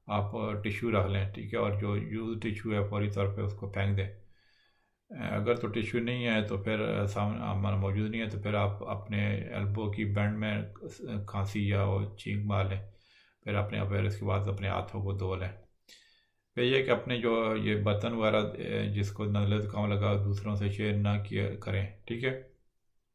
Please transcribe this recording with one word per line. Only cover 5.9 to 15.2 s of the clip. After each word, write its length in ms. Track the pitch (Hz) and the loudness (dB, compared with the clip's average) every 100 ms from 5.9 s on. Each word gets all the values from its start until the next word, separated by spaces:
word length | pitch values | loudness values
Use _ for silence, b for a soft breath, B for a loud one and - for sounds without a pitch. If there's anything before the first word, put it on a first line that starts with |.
| 120 | 0
नहीं 220 | 117 123 | 0 0
है 240 | 120 110 101 | 2 0 0
तो 100 | 104 | -2
फिर, 240 | 107 107 | 0 0
अ, 240 | 107 104 101 | 0 0 0
सामने, 340 | 104 104 - | 0 0 0
अ, 40 | |
हमारा 340 | 107 98 101 101 | -2 0 2 2
मौजूद 340 | 98 98 107 | 2 2 0
नहीं 100 | 113 | -2
है 80 | 110 | -4
तो 100 | 104 | -4
फिर 160 | 104 104 | -2 2
आप 240 | 101 101 - | 2 0 -4
अपने 360 | 104 - 104 104 104 107 | -6 -2 0 0 0 -2
एल्बो 360 | 104 101 104 107 | -4 -2 0 0
की 140 | 104 107 | -2 0
बैंड 320 | 101 104 107 | 2 2 0
में, 160 | 107 | -2
अ, 720 | 107 104 - - - 147 104 98 | -2 -4 -8 -12 -10 -6 -6 -4
खांसी 420 | 101 98 107 101 | -2 -2 0 2
या 120 | 101 | 2
वो 320 | 98 98 101 - | 2 2 0 -6
छींक 260 | 104 104 104 | -4 -2 0
मार 240 | 98 95 | 2 2
लें, 120 | 95 - b b b b b | -2 -6 b b b b b
फिर 120 | - 101 | -2 0
अपने, 260 | 101 107 101 | 0 0 0
फिर 160 | 101 101 | 2 0
इसके 200 | 101 101 | 0 0
बाद 220 | 98 101 | 0 0
अपने 220 | 98 98 | 0 0
हाथों 340 | 92 92 107 | -2 -2 -4
को 100 | 95 | -2
धो 220 | 95 | -2